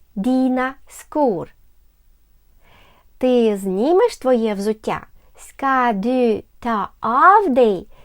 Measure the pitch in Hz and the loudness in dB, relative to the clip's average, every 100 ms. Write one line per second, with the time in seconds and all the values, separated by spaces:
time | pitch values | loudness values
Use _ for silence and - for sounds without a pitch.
0 | _ - 214 254 262 254 254 277 - - | _ -6 -2 0 0 -2 -4 -8 -20 -20
1 | - 302 277 170 - _ - _ _ _ | -8 -2 -2 -2 -8 _ -20 _ _ _
2 | _ _ _ _ _ _ _ _ - _ | _ _ _ _ _ _ _ _ -20 _
3 | _ - 254 247 226 202 190 185 254 370 | _ -4 0 2 2 -2 -4 -2 0 2
4 | 480 - 262 247 220 202 202 220 - 156 | 0 -2 -2 0 0 -4 -4 -6 -6 -8
5 | - - _ - - - 269 262 240 202 | -10 -20 _ -20 -20 -6 -2 0 0 -2
6 | 226 254 240 208 - - 240 220 - - | -2 0 0 -2 -6 -10 -6 -4 -6 -8
7 | 226 254 339 427 392 254 233 185 - - | -4 4 6 6 2 2 2 0 -8 -20